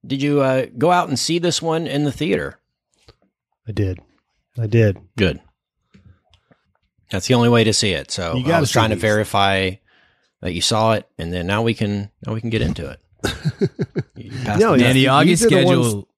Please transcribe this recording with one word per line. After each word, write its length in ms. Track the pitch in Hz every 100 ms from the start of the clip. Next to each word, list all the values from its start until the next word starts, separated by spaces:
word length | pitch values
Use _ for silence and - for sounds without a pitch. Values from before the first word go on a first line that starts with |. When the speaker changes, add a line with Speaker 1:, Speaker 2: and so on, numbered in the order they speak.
| 123
Speaker 1:
Did 140 | 135
you, 220 | 143 143
uh, 240 | 135 131 127 120
go 140 | 151
out 180 | 180 175
and 100 | 135
see 200 | - 170
this 240 | 175 160
one 240 | 165 160 165
in 180 | 143
the 80 | 147
theater? 480 | - 156 85 71 - _ _ _ _ _ _ _ _ _ _ -
Speaker 2:
I 60 |
did. 280 | 101 98 90 _ _ _ _ _ -
I 80 | 110
did. 320 | 117 110 95 - -
Speaker 1:
Good. 240 | 95 - _ _ _ _ _ _ - - _ _ _ _ _ _ _ _ _
That's 160 | 95 -
the 60 |
only 140 | 123 120
way 160 | 120
to 80 | 110
see 200 | 104 107
it. 180 | 82 69
So 240 | - 85
Speaker 2:
You 100 | 80
Speaker 1:
I 40 | 127
Speaker 2:
gotta 120 | 165
Speaker 1:
was 100 | 143
Speaker 2:
see 40 |
Speaker 1:
trying 160 | 127 110
to 60 | 104
Speaker 2:
these. 60 |
Speaker 1:
verify 720 | 110 107 104 107 98 98 95 98 _ _ _ _ _ _
that 120 | 95
you 80 | 87
saw 320 | - 113 110
it, 160 | 110 - -
and 140 | 82
then 140 | 90 87
now 160 | 104
we 120 | 117
can, 360 | 117 104 101 101 _ -
now 80 |
we 60 | 110
can 100 | 117
get 120 | 110
into 280 | - - 67
it. 100 | 64 _ _
Speaker 2:
<laughs> 460 | - - 156 - 196 - - - - -
Speaker 1:
You 140 | 110 131
passed 160 | 123 104
Speaker 2:
No, 120 | 220
Speaker 1:
the 60 | 139
Speaker 2:
yeah, 60 | 123
Speaker 3:
Man, 80 |
the 60 | 131
Speaker 2:
these 80 | 131
Speaker 3:
August 360 | 135 160 175
Speaker 2:
are 40 | 233
the 140 | -
ones 220 | - - 120
Speaker 3:
schedule 220 | 101 -